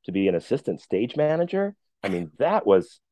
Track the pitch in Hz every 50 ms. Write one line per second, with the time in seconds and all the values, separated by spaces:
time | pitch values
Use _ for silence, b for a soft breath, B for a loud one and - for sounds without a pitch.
0 | _ - 90 98 98 95 87 82 - - 123 143 - - 87 71 - - 104 95
1 | 117 123 - 147 151 151 156 165 175 175 190 190 196 202 202 _ _ _ _ _
2 | - 98 92 87 165 - - - 135 165 202 214 - 101 98 92 - - - _
3 | _ _